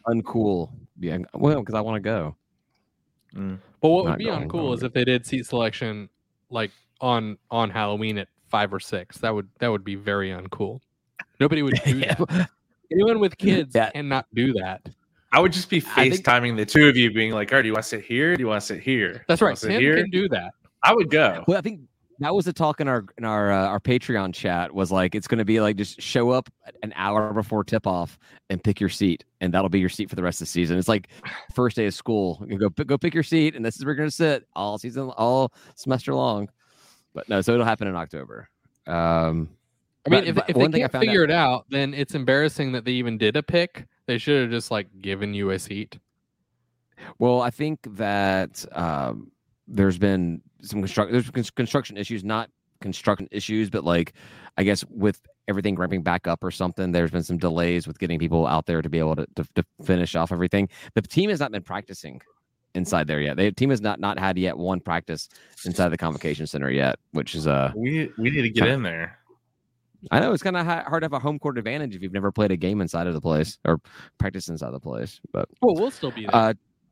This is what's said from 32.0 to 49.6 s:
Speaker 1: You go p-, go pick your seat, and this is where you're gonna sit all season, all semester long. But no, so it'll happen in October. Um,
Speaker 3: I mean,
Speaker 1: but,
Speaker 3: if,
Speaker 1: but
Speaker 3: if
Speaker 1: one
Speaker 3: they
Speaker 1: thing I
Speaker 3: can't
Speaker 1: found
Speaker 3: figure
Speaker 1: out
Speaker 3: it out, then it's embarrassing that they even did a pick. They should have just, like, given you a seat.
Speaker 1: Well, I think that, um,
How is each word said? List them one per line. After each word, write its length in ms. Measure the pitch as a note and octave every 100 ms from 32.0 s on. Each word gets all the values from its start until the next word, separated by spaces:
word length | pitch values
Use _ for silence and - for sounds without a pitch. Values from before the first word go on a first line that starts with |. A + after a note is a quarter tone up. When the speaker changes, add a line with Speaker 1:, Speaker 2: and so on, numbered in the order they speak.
| - G#2+ F#2 E2 G2+
Speaker 1:
You 120 | G2
go 100 | G#2
p-, 160 | -
go 140 | C3+ C#3
pick 160 | F3
your 80 | D#3+
seat, 340 | C#3+ D#3+ D#3 C#3+
and 80 |
this 120 | A2+ -
is 80 | C3+
where 80 |
you're 20 | C#3+
gonna 60 | D3+
sit 360 | - D#3+ C3+ -
all 220 | - G2+ G#2+
season, 320 | A#2+ B2+ C3 -
all 340 | A#2 C3 C3 - - -
semester 380 | C3+ B2+ -
long. 360 | C3+ B2+ G#2 G2+ _ _ _ _ _ _
But 120 | - -
no, 100 | G2+
so 140 | F#2+
it'll 100 | A#2+ A2+
happen 220 | A2 G2+
in 80 | F2
October. 520 | D#2+ D2+ A#1+ G#1+ - _ _ _ -
Um, 640 | E2+ E2 E2 E2 E2 D#2 - _ _ _ _ -
Speaker 3:
I 40 |
mean, 100 | F3
Speaker 1:
but, 40 | E3+
Speaker 3:
if, 80 |
Speaker 1:
but 160 | E3 -
Speaker 3:
if 60 | B2+
Speaker 1:
one 140 | D#3
Speaker 3:
they 60 | D#3
Speaker 1:
thing 40 |
I 20 |
Speaker 3:
can't 80 | C3+
Speaker 1:
found 120 | B2+ A3
Speaker 3:
figure 160 | G3
Speaker 1:
out 80 | D3+
Speaker 3:
it 40 |
out, 320 | E3+ C#3 B2+ -
then 240 | C#3 C#3
it's 200 | C#3 C#3
embarrassing 580 | D3 B2+ C#3 D3+ - C3+
that 120 | B2+
they 80 | A#2
even 240 | B2+ A#2+ A2
did 180 | A2 D3
a 60 |
pick. 440 | - F3 F3 - - _ -
They 120 | A#2+
should 240 | D3 C#3+
have 80 | A#2+
just, 200 | A#2 -
like, 160 | A2 F#2+ F#2+
given 320 | F#2+ G2 G#2
you 180 | G2+ G2
a 80 | F#2+
seat. 380 | - G2+ G#2+ - _ _ _ _ _ _ _ _ _ - - -
Speaker 1:
Well, 220 | B2 B2
I 100 | A#2+
think 280 | - D3+ D#3 A2 G2+
that, 680 | G#2 G2+ G2 F#2+ F2+ - -
um, 580 | D2+ E2+ C#2+ B1+ G#1+ - _ _ _